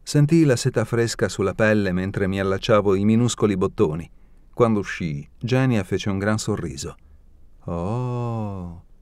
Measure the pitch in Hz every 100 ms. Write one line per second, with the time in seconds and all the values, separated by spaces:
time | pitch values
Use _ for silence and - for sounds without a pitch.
0 | - 147 147 165 151 117 127 120 107 117
1 | 117 - 98 - 98 92 107 107 98 90
2 | 95 98 95 98 98 95 - 107 101 98
3 | 104 113 120 - 107 95 95 - 90 80
4 | 82 - - - - - 117 104 92 -
5 | 87 71 71 - 117 127 131 113 92 95
6 | 107 98 101 107 - 101 85 69 82 -
7 | - - - - - - - 87 87 117
8 | 123 123 120 113 107 98 87 87 - -